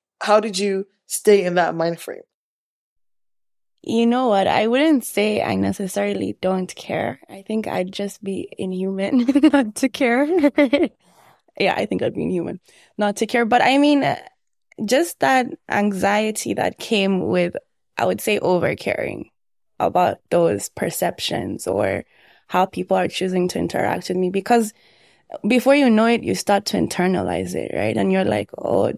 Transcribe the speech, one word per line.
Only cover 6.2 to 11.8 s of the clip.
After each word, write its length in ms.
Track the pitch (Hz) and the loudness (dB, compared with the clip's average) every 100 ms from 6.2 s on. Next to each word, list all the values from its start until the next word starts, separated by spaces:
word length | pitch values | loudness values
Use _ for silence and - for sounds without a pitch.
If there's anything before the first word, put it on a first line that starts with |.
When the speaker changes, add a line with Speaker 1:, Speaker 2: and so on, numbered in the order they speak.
| 196 - | -6 -4
Speaker 2:
don't 340 | 185 185 185 | -2 -2 -4
care. 460 | - - - - - - | -10 -8 -4 -4 -8 -14
I 140 | 196 | -18
think 240 | 196 220 - | -6 -6 -4
I'd 260 | 185 185 | -4 -4
just 300 | 190 202 - | -6 -10 -8
be 260 | 196 190 - - | -8 -8 -8 -8
inhuman 680 | 185 185 190 190 196 254 240 | -6 -4 -4 -4 -2 0 2
<laughs> 260 | 277 294 | 4 4
not 220 | 285 214 - | 4 0 -2
to 120 | 262 | -4
care. 380 | - 254 240 294 | 0 2 2 2
<laughs> 640 | 359 285 - 269 285 302 _ _ _ _ _ _ - | 4 2 4 2 2 0 _ _ _ _ _ _ -2
Yeah, 140 | 196 | 0
I 100 | - | 0